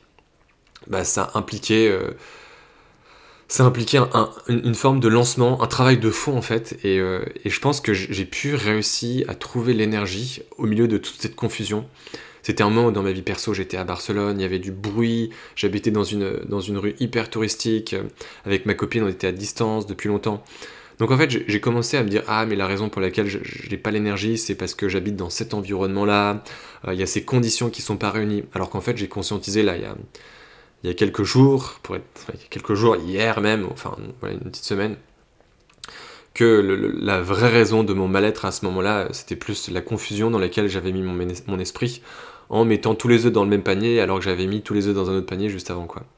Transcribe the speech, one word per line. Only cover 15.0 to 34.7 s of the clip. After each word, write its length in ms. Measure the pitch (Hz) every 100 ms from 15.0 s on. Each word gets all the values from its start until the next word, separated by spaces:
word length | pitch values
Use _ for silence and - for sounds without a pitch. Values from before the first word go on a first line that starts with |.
| 117 117 113 - -
j'habitais 360 | - 101 104 113
dans 140 | 104
une, 360 | 95 104 98 104 -
dans 120 | 101
une 180 | 92 98
rue 160 | 104 -
hyper 280 | 117 117 110
touristique, 640 | 110 110 - 117 110 107
euh, 120 | 98 101 - - - 101
avec 180 | 98
ma 80 | 104
copine, 300 | 98 101 117
on 60 | 101
était 180 | 92 92
à 60 |
distance 520 | 92 104 - 113 110 101
depuis 220 | 95 104
longtemps. 340 | 101 110 104 - - - - - -
Donc 120 | 113
en 60 | 131
fait, 140 | 156
j'ai, 140 | 117 -
j'ai 140 | 104
commencé 360 | 123 120 117 143
à 60 |
me 60 | 107
dire, « 140 | 104 -
Ah, 160 | 110 110
mais 100 | 101
la 100 | 95
raison 220 | 98 107
pour 120 | 101
laquelle 280 | 95 107 104
je, 100 | 98
je 280 | - - -
n'ai 60 | 98
pas 140 | 107
l'énergie, 460 | 107 104 98 107 113
c'est 200 | - 98
parce 180 | 90
que 140 | - 98
j'habite 280 | 95 98 98
dans 140 | 87
cet 240 | - 113
environnement-là, 880 | 104 98 95 95 98 104 104 101 104 - - - - -
euh, 80 |
il 60 | 92
y 20 |
a 40 | 95
ces 180 | 101
conditions 460 | - 127 117 - 120
qui 120 | -
sont 140 | - 104
pas 140 | 104
réunies. » 340 | 107 107 104 -
Alors 140 | 95 92
qu'en 120 | 98
fait, 160 | 120 110
j'ai 120 | 98
conscientisé 540 | 101 92 101 101 104
là, 140 | 104 87
il 60 |
y 40 | 52
a, 100 | - - - - - - - _ _
il 60 | 87
y 20 |
a 40 |
quelques 280 | 90 101 101
jours, 560 | 98 131 135 135 131 -
pour 140 | - 92
être, 80 | - -
enfin, 160 | -
il 60 | -
y 40 |
a 40 | -
quelques 240 | - -
jours, 220 | 101 113 98
hier 440 | 85 98 110 107
même, 260 | 104 110 92
enfin, 260 | - - - - -
voilà, 140 | -
une 160 | 95 -
petite 140 | -
semaine, 320 | -